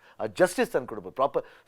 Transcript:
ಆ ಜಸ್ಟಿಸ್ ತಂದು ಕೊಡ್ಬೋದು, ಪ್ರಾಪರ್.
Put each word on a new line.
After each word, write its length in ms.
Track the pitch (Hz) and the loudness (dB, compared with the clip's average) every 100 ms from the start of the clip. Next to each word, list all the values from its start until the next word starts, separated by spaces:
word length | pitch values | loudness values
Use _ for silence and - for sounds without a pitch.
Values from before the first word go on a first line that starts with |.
| - - | -20 -8
ಆ 60 | 107 | -4
ಜಸ್ಟಿಸ್ 460 | 101 180 - 240 | 2 2 2 -2
ತಂದು 160 | 156 123 | -2 -4
ಕೊಡ್ಬೋದು, 280 | 107 90 - | -10 -8 -2
ಪ್ರಾಪರ್. 280 | 139 165 - - | 0 0 -6 -12